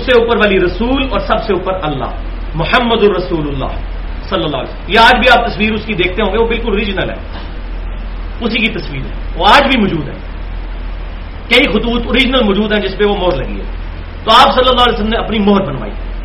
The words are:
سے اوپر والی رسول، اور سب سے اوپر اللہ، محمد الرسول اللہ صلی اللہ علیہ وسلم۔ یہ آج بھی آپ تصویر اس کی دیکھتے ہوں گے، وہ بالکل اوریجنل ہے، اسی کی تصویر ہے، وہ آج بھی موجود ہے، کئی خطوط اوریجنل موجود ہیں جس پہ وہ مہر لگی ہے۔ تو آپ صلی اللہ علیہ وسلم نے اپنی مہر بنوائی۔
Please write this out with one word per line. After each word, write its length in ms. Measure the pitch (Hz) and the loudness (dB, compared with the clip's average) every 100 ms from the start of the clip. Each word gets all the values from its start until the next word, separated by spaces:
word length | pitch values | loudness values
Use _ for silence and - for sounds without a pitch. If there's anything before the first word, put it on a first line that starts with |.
| - | 2
سے 160 | 247 | 4
اوپر 160 | 226 214 | 4 4
والی 220 | 208 190 | 4 4
رسول، 440 | 175 - 233 269 269 | 2 0 0 0 0
اور 80 | - | -2
سب 240 | - 220 - | -2 -2 0
سے 60 | |
اوپر 260 | 180 190 185 | -2 -2 -4
اللہ، 260 | 151 139 110 - - - - | -4 -4 -4 -6 -8 -8 -6
محمد 500 | 151 160 247 233 226 | -4 0 2 2 4
الرسول 440 | 208 185 175 165 147 | 4 2 -2 -2 -2
اللہ 260 | 135 117 - - - - - - | -4 -4 -4 -6 -6 -8 -8 -4
صلی 140 | 185 | -2
اللہ 140 | 160 135 | -2 -4
علیہ 120 | 123 | -6
وسلم۔ 240 | - - | -8 0
یہ 60 | 202 | 4
آج 140 | 233 | 6
بھی 260 | 226 254 240 | 6 6 4
آپ 80 | 233 | 2
تصویر 260 | - 220 | 0 0
اس 120 | 214 - | 0 -4
کی 80 | |
دیکھتے 300 | 190 180 - | -2 -2 0
ہوں 100 | 202 | 0
گے، 40 | 208 | 2
وہ 100 | 226 | 0
بالکل 200 | 233 233 | 0 -2
اوریجنل 420 | 202 214 185 113 | -2 0 -2 -4
ہے، 60 | 95 - - - - - - - - - - - - | -6 -10 -10 -10 -8 -8 -8 -8 -8 -8 -8 -8 -6
اسی 180 | 233 233 | -4 0
کی 140 | 220 | -2
تصویر 280 | 175 151 135 | -2 -6 -6
ہے، 100 | 135 - - - | -8 -8 -6 0
وہ 100 | 190 | 4
آج 180 | 262 | 6
بھی 180 | 277 262 | 6 4
موجود 260 | 196 156 135 | 2 0 -4
ہے، 60 | - - - - - - - - - - - - - - | -8 -10 -10 -10 -8 -8 -8 -8 -8 -8 -10 -10 -10 0
کئی 220 | 247 277 | 2 2
خطوط 340 | 208 233 240 233 | 2 0 -2 0
اوریجنل 380 | 247 247 269 | 2 2 2
موجود 280 | 214 196 214 | 2 2 2
ہیں 80 | 208 | 0
جس 180 | 190 - | 0 0
پہ 80 | 208 | 2
وہ 100 | 190 | 2
مہر 180 | 180 139 | 0 0
لگی 220 | 120 - | -2 -6
ہے۔ 60 | - - - - - - | -8 -8 -10 -10 -12 -6
تو 80 | - | 4
آپ 220 | 226 277 | 6 6
صلی 160 | 247 254 | 6 4
اللہ 120 | 247 | 4
علیہ 120 | 247 | 4
وسلم 140 | 214 214 | 2 0
نے 100 | 220 | -2
اپنی 220 | - 220 | -2 0
مہر 220 | 202 196 | 4 4
بنوائی۔ 300 | 139 135 - - - - | 2 -4 -6 -6 -8 -8